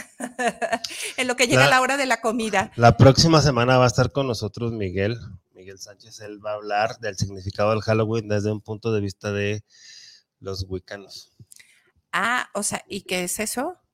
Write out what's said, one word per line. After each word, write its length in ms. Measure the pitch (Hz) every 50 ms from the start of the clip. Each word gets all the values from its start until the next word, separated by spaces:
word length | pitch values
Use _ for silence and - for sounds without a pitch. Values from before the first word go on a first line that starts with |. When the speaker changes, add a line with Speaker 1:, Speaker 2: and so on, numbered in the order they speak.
| - - _ -
Speaker 1:
<laughs> 960 | 262 254 - - 247 233 - - 240 - - 233 - - - - - 427 -
En 100 | - 254 254
lo 80 | 240
que 100 | 247 262
llega 180 | 240 - - 262
Speaker 2:
La 60 | 285
Speaker 1:
la 100 | 269 254 254
hora 140 | 254 269
de 100 | 285 269
la 140 | 262 233 226
comida. 520 | - 226 220 254 220 220 202 190 190 - -
Speaker 2:
la 200 | - 117 117 107
próxima 440 | - - 135 127 - - 165 160 156 139
semana 360 | 151 131 120 120 123 127 127
va 60 | 127
a 40 | 123
estar 220 | - - 127 -
con 160 | - 139 139
nosotros 460 | 131 113 101 110 101 - 107 120 117 113
Miguel, 440 | 113 101 92 87 95 98 104 120 117 - 113 92 87 _ _ _
Miguel 240 | 92 92 95 98 95
Sánchez. 420 | - 107 101 _ - 113 - -
Él 240 | 107 104 104 101 104
va 80 | 107 104
a 20 |
hablar 440 | 104 107 104 104 104 113 - 107 -
del 180 | 117 107 98
significado 540 | - - 95 98 95 92 101 - - 104 107
del 100 | 110 110
Halloween 480 | - - 110 110 110 107 113 117 104 104
desde 220 | 104 104 101 107
un 100 | 107 104
punto 320 | - - 110 104 - 117 110
de 80 | 104
vista 300 | 101 98 92 _ - 104 101
de 320 | 101 101 101 107 107 - _ _ _ - - - - - - - _ _ _ _ _
los 260 | - 95 98 95 95 92
wicanos. 640 | 95 92 - - 104 101 95 92 - - - _ _ _ - _ - - - _ _ _ _ _ _ _ _ _ -
Speaker 1:
Ah, 360 | 170 190 226 247 254 - - -
o 80 | 202 202
sea, 200 | - 208 - - -
¿y 140 | - 196 -
qué 220 | - 190 180 180
es 140 | 175 - -
eso? 360 | 214 - - 240 269 339 370 _ _ _